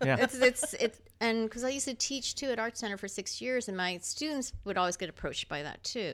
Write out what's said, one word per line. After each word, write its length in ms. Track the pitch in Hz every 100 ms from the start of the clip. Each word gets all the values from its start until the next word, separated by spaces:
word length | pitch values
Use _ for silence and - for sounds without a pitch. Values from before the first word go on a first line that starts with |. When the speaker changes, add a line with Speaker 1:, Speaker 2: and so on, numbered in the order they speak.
Speaker 1:
Yeah. 140 | 135 131
Speaker 2:
It's, 160 | 247 254
it's, 380 | 254 254 -
it's, 260 | - 226 - - -
and 280 | 226 226 220
'cause 140 | 240
I 60 | 254
used 180 | 277 269
to 60 |
teach, 420 | 240 - 277 - -
too, 120 | 277
at 120 | 233
Art 180 | 226 -
Center 200 | 220 202
for 100 | 196
six 320 | - 196 -
years, 280 | 240 254 214
and 80 | 185
my 220 | 180 180
students 520 | - - 302 294 247 - 202
would 120 | 190
always 200 | 180 175
get 100 | 175
approached 380 | - 151 135 -
by 160 | 147
that, 180 | 147 - -
too. 260 | 247 185